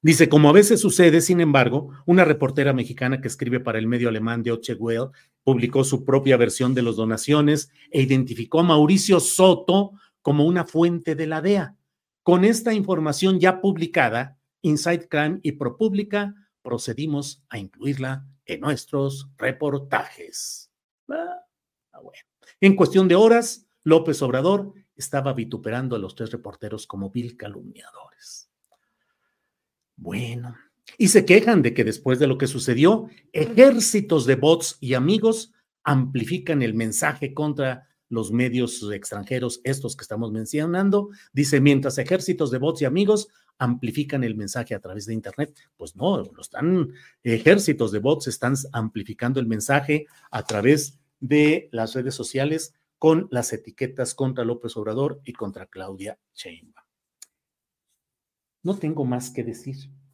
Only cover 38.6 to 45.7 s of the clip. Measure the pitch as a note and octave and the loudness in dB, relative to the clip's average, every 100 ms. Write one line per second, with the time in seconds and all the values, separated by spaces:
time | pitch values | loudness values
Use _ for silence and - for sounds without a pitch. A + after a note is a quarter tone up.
38.6 | A#2+ - G#2 G2+ - G#2 G2 C3 B2 - | -4 -6 -10 -10 -12 -14 -8 -6 -6 -8
39.6 | - C3+ B2 - - A2 A2+ A2 A2 D3 | -8 -8 -8 -12 -12 -10 -8 -8 -8 -6
40.6 | D#3+ F3+ G3 G3+ G3+ - _ C3+ C#3 C#3+ | -4 -2 0 0 -2 -14 _ -4 0 4
41.6 | C#3 C#3 C3+ C3+ B2+ F#3 F#3 F3 D3 B2 | 4 4 0 -6 -2 -2 -2 -4 -4 -2
42.6 | C#3+ D#3+ C#3 D#3 G3+ G#3+ G#3 _ _ _ | -4 -2 -2 0 0 0 -2 _ _ _
43.6 | B2+ A#2+ A#2 B2 C#3+ C#3 A#2+ G#2+ G2+ B2+ | -4 -4 -4 -6 -4 -4 -4 -6 -8 -8
44.6 | A#2+ G#2+ F2+ G2+ G#2 A2 G2+ A#2 D3 _ | -8 -10 -12 -14 -8 -10 -10 -10 -10 _
45.6 | _ | _